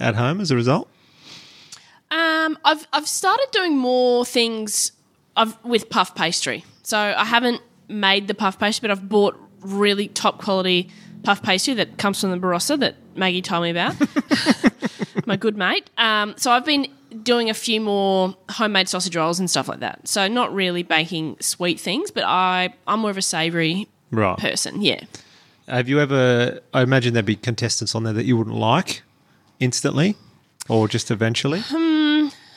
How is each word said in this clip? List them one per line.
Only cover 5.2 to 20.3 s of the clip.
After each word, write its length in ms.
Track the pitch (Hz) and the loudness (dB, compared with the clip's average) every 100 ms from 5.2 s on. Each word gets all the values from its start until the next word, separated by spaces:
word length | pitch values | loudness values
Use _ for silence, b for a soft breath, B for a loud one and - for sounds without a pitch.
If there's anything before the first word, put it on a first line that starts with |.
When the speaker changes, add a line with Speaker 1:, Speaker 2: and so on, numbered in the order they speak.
| _ - | _ -2
Speaker 2:
I've, 260 | 226 - | 0 -2
with 260 | 240 226 - | -2 -2 0
puff 240 | 220 - | 0 0
pastry. 500 | - 165 - 139 110 - - | 0 -2 -2 -4 -6 -10 -16
So 140 | - 214 | -4 -2
I 260 | 208 - 214 | 0 0 2
haven't 340 | 240 247 240 - _ - | 2 2 -2 -8 _ -10
made 380 | 208 196 202 202 | 0 2 2 0
the 60 | |
puff 260 | 226 202 - | -2 -2 0
pastry, 300 | 208 220 214 | -2 -2 -2
but 20 | |
I've 160 | 196 196 | -4 0
bought 320 | 208 202 - - - | 2 2 0 -12 -18
really 480 | 196 196 208 202 208 | -6 0 2 2 -2
top 320 | - 214 - | -2 -2 -2
quality 480 | - 190 185 180 175 B B B | -2 0 2 0 -2 B B B
puff 180 | - 196 | -2 0
pastry 320 | - 226 - | 0 0 0
that 240 | 233 - - | -2 -2 -2
comes 220 | 202 196 | -2 -2
from 80 | 196 | -2
the 80 | 180 | -2
Barossa 420 | 185 175 220 294 | 0 0 0 0
that 140 | 240 - - | -2 -4 -12
Maggie 280 | - 185 180 | -4 -2 -2
told 220 | 185 170 | -2 -2
me 60 | 170 | 0
about. 260 | 170 214 - 294 294 - 311 311 - | 0 -2 -2 -2 -2 -2 0 0 0
<laughs> 640 | 254 - - - 214 208 - | 0 -2 -6 -8 -8 -6 -4
My 100 | 196 | -2
good 220 | 220 208 | -2 -2
mate. 320 | 185 - - - | -2 -2 -4 -2
Um, 340 | 226 214 208 202 | 0 0 -2 -4
so 120 | 254 | 2
I've 140 | 240 | 2
been 220 | 262 285 269 - _ 220 | 2 0 -2 -8 _ -6
doing 280 | 220 240 226 | 0 2 0
a 40 | |
few 280 | 220 - 220 | -2 -2 -2
more 520 | 214 202 196 190 185 - - | 0 0 2 2 0 -2 -12
homemade 400 | - 220 196 185 | -4 0 2 0
sausage 260 | 180 180 | -2 -2
rolls 240 | 165 160 170 | 0 0 0
and 120 | 180 | 0
stuff 180 | 156 - | 0 -2
like 120 | - | -6
that. 280 | 110 - - | -8 -8 -4
So 180 | 208 | 0
not 280 | 196 | 0